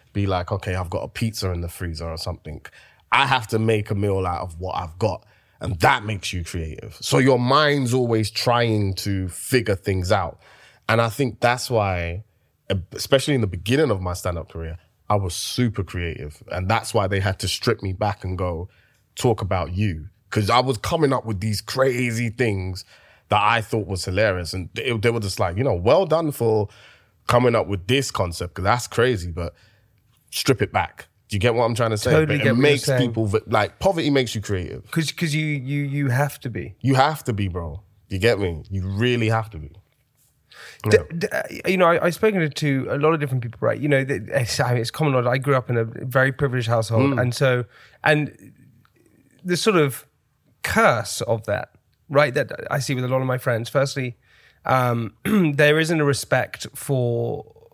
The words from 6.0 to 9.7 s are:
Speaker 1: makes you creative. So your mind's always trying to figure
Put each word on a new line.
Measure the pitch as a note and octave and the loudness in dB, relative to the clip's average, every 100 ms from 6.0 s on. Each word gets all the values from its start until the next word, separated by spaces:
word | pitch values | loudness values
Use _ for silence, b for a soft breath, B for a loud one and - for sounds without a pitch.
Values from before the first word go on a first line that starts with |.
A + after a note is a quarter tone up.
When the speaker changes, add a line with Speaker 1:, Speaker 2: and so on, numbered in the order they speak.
Speaker 1:
makes | G#2 G#2 - | -2 -6 -6
you | F#2 | -6
creative. | D#2 F2 D#2+ - - - | -6 -6 -8 -10 -14 -12
So | - C#3 | 0 2
your | C3+ B2 | 4 4
mind's | B2 C#3 D3+ C#3+ B2 | 4 2 4 2 0
always | B2+ A#2+ A2+ G#2+ | 0 2 2 0
trying | - - A#2+ A#2+ G#2+ G2 F#2 | -2 0 2 2 2 0 -2
to | G#2 G2 F#2 | -4 -4 -4
figure | - - B2 G#2+ | -8 0 2 2